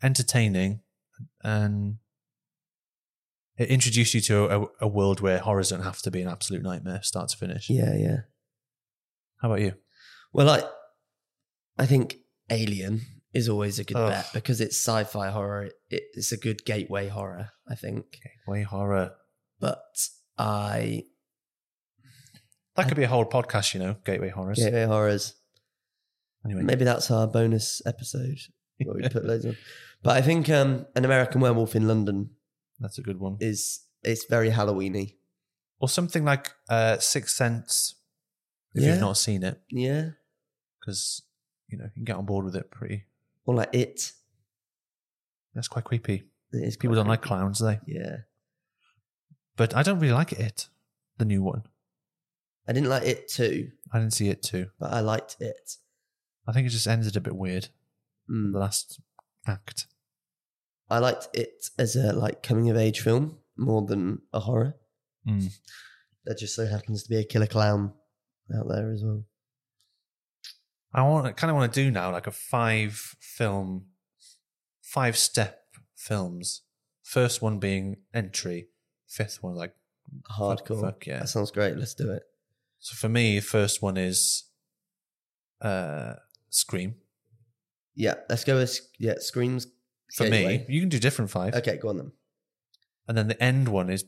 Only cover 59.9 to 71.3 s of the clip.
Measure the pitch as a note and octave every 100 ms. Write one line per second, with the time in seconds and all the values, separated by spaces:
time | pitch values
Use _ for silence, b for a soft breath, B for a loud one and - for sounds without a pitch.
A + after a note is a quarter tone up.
59.9 | _ _ _ _ _ _ _ _ _ _
60.9 | A#2 B2 - - - A2+ - - - A#2
61.9 | A#2+ A#2 - G#2 - - A2+ A#2 A2+ A2
62.9 | A2 A2 A#2 D3+ D#3+ _ - B2+ A2 G2+
63.9 | G2+ F#2 - - - G2+ A#2+ B2+ - _
64.9 | _ _ _ A2 G2+ F#2+ - B B B
65.9 | B B _ - G#2+ G#2+ - A2 G#2 -
66.9 | G#2+ - A2 G#2+ A2 G#2+ A2 G#2+ G#2 G2+
67.9 | - _ _ _ _ _ G#2+ - G#2 A2
68.9 | A2 A2 G#2+ G#2+ _ _ _ _ _ _
69.9 | _ _ _ _ _ - - _ _ _
70.9 | B2+ C3+ D#3 C3